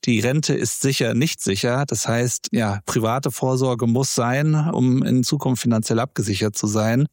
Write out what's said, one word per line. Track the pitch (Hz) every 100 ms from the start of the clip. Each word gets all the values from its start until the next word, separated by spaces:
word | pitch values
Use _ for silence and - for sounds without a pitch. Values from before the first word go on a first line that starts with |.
| -
"Die | 117
Rente | 117 143 151
ist | 147 123 -
sicher | 135 135 120 113
nicht | 160 -
sicher." | - 98 123 123 143
Das | 113 -
heißt, | 117 123 - -
ja, | 131 110 101 -
private | - 110 127 139
Vorsorge | - 131 131 131 117 117
muss | 117 139
sein, | - 120 131 151
um | 156 151 - 127 127
in | - 127
Zukunft | 120 147 - 127
finanziell | 123 113 - 113
abgesichert | 123 - 104 98 107 -
zu | 107
sein | 107 107 120 147